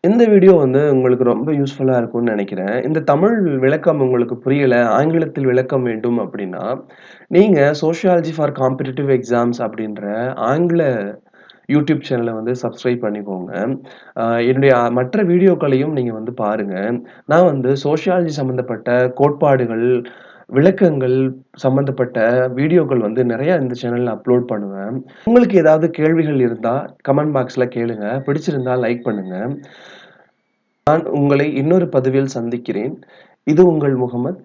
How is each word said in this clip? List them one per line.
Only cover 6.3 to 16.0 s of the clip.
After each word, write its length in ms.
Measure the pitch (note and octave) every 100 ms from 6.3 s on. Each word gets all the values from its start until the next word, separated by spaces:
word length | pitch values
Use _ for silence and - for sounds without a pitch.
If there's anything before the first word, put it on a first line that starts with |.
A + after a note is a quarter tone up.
| G#2 G2 F2 G2 C3+ - - - - _
நீங்க 280 | F3 G#3+ D#3+ C#3+ D3+
Sociology 540 | D#3+ E3 F#3+ F3 D#3+
for 160 | D#3+ D3
Competitive 580 | C#3 C3 C3 C3+ C3 C#3
Exams 480 | B2+ A2+ A#2+ A#2+ A#2+
அப்படின்ற 420 | A2+ A2+ A2 G#2 G2+ G#2+ B2+ -
ஆங்கில 380 | A2+ D3+ F3 E3+ D3 A#2 G2+ A2 _ _ - _ -
YouTube 340 | D3 D3 C#3+
சேனலை 280 | - B2 A#2
வந்து 200 | A2 A2+
சப்ஸ்கிரைப் 520 | B2 A#2 - B2+ A#2+
பண்ணிக்கோங்க. 480 | A2 G#2 G2+ F#2 F2+ F2+ A2+ C3 - - - -
ஆஹ், 240 | A2+ A#2
என்னுடைய 340 | A#2+ C3 C#3 B2 A#2+
மற்ற 320 | A#2+ B2+ -
வீடியோக்களையும் 680 | F#3 F3+ G3 F3 D3 C3 D3+
நீங்க 200 | D3